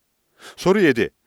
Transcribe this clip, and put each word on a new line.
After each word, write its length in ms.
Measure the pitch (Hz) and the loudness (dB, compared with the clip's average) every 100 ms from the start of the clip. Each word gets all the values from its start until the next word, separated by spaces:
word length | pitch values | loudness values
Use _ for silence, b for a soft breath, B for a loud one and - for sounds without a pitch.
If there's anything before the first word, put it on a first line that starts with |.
| _ _ _ B B - | _ _ _ B B -6
Soru 240 | 170 202 | -2 2
yedi. 300 | 175 120 87 - | 2 0 -4 -8